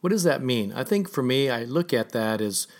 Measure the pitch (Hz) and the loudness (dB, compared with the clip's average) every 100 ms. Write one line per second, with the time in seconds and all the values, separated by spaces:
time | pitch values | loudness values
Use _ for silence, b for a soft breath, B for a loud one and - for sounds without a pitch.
0 | 180 214 175 135 127 120 101 107 131 202 | 2 2 2 2 2 0 0 -4 -2 0
1 | 185 - 127 131 135 117 117 143 175 123 | 0 -2 0 2 2 0 -2 -2 0 0
2 | 110 117 110 110 107 95 - | 0 -2 -2 0 -2 -4 -8